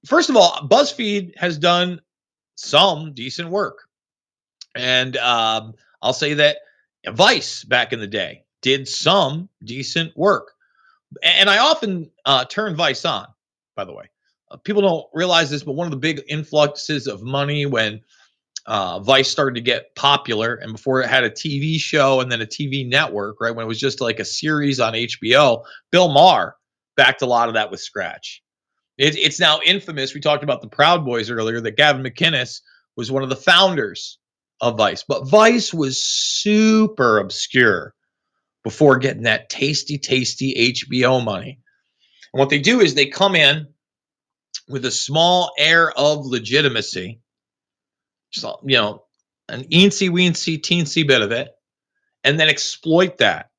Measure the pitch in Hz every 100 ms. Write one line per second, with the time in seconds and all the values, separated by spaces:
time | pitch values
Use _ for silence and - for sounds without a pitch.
0 | - 302 320 247 202 - 139 247 285 -
1 | 220 208 180 - 180 156 170 175 180 175
2 | _ _ _ _ _ - - 147 190 151
3 | 156 131 127 - 170 190 170 - _ _
4 | _ _ _ _ _ _ - 117 127 127
5 | 131 127 120 117 113 110 110 110 _ _
6 | 117 131 147 151 151 147 _ _ _ _
7 | - 113 202 214 - - - 123 117 117
8 | 104 104 87 - _ _ 131 135 131 -
9 | 156 196 147 151 185 _ 107 127 135 170
10 | 165 - 185 180 - _ _ _ _ _
11 | _ - 165 175 196 202 277 311 214 185
12 | 160 _ - 135 127 - 214 156 165 131
13 | 170 117 101 _ _ _ _ - 95 58
14 | - _ _ _ _ - - 208 196 165
15 | - 156 180 175 156 143 143 139 175 135
16 | 156 151 - 151 151 151 147 147 - 147
17 | 123 101 117 139 143 147 143 120 110 107
18 | _ _ _ _ _ - - 107 92 90
19 | 98 135 131 - 139 120 117 117 - -
20 | 139 143 - 107 113 117 113 113 - 131
21 | 120 131 120 - 156 139 151 160 - 151
22 | 135 135 127 117 110 - 147 139 127 131
23 | 156 104 101 107 117 117 113 113 135 127
24 | 120 113 101 - 151 151 143 131 113 113
25 | 117 - 110 127 143 117 - - _ 175
26 | 180 143 180 135 87 - _ _ _ -
27 | 127 131 127 120 117 110 107 98 - 104
28 | 90 - - - _ _ _ _ _ -
29 | 143 151 156 151 170 156 156 196 196 151
30 | 135 147 147 147 143 123 107 - 147 175
31 | 139 120 107 117 110 117 113 110 151 135
32 | 131 123 165 143 123 - _ _ _ -
33 | 117 135 135 131 - 175 190 165 107 -
34 | - - _ _ _ _ 120 110 104 95
35 | - 135 131 202 220 240 - 170 139 131
36 | - - - - 208 208 220 220 214 214
37 | 123 107 98 - - 131 120 92 69 _
38 | _ _ _ _ _ _ 120 - 151 127
39 | 131 110 113 110 - - 139 151 - 147
40 | - 131 123 - 135 131 120 123 - 123
41 | 123 131 117 98 - - _ _ _ _
42 | _ _ - 131 135 147 143 247 180 139
43 | 139 - 196 180 143 151 147 _ _ _
44 | _ _ _ _ _ - _ 131 127 -
45 | - 147 170 180 170 - 151 170 160 -
46 | 147 151 135 123 110 139 143 117 104 92
47 | 92 117 _ _ _ _ _ _ _ _
48 | _ _ _ - 107 - 135 127 104 104
49 | _ _ _ _ - 110 135 170 196 196
50 | 190 175 180 165 - 156 - 175 151 -
51 | 151 127 104 117 139 _ _ _ _ _
52 | _ _ 131 156 156 147 - - 160 160
53 | 185 - 110 76 -